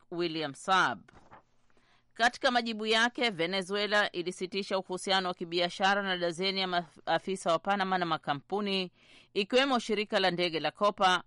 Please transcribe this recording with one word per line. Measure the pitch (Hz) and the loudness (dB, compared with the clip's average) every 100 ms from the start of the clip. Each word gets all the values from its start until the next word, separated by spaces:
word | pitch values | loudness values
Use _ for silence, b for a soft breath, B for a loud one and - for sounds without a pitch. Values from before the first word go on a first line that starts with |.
| - | -8
William | 170 175 160 147 | -4 -4 -2 -6
Saab. | 139 - 185 151 110 - - - - _ _ _ b b b b | -6 0 2 2 -2 -10 -20 -20 -20 _ _ _ b b b b
Katika | - 233 - 277 | 0 0 2 2
majibu | 247 233 214 220 | 2 0 -2 2
yake, | 226 240 - 240 | 2 2 2 -2
Venezuela | 170 165 196 180 202 208 208 196 | 0 -2 -2 -2 -2 2 2 2
ilisitisha | 175 170 180 180 190 202 190 | -2 -6 -6 -6 -4 -2 -2
uhusiano | - 180 - 190 185 | -2 -6 0 0 0
wa | |
kibiashara | 180 170 170 175 - 190 202 | -4 -4 0 0 2 2 2
na | 196 180 | 0 -2
dazeni | 175 160 190 190 | -2 -2 -2 -2
ya | 185 | -2
maafisa | 175 170 - - 165 - 190 180 | -2 -4 -8 -2 -2 0 -4 0
wa | 165 | 0
Panama | 196 196 190 185 | 0 0 0 0
na | 175 | 0
makampuni, | 156 - 143 - 196 202 190 180 b b b b | -2 -2 -6 -4 -4 -2 -2 -4 b b b b
ikiwemo | - 202 247 277 247 | -4 2 2 4 0
shirika | - 208 214 208 | 0 -2 0 2
la | 190 | 2
ndege | 175 180 156 | 2 -2 0
la | 147 | -4
Copa, | - 208 202 185 180 | 0 0 2 2 2